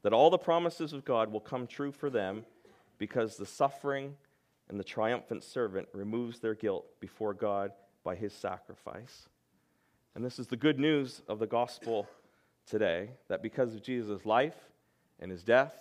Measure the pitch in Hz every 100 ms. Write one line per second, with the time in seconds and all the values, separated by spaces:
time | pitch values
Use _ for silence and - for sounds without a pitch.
0 | 101 113 156 175 175 170 170 - 156 143
1 | 139 120 110 107 - 127 123 - 143 139
2 | 147 120 95 95 - _ - - _ _
3 | 107 127 113 - 101 - 139 - 143 139
4 | 139 143 _ _ _ _ _ 101 92 -
5 | 110 123 - 110 - 131 110 95 - 101
6 | 101 117 120 117 113 107 107 95 - _
7 | 95 - 107 98 107 101 101 - _ _
8 | - 90 104 - 101 90 - - - -
9 | 123 - - _ _ _ _ _ _ _
10 | _ - 123 - 120 120 151 135 147 151
11 | 131 - - 107 110 117 120 - 113 110
12 | 104 - _ _ _ _ - 107 101 85
13 | 104 127 _ 95 113 - 123 110 117 123
14 | 107 101 107 113 147 - - _ _ _
15 | _ _ 92 90 95 123 143 -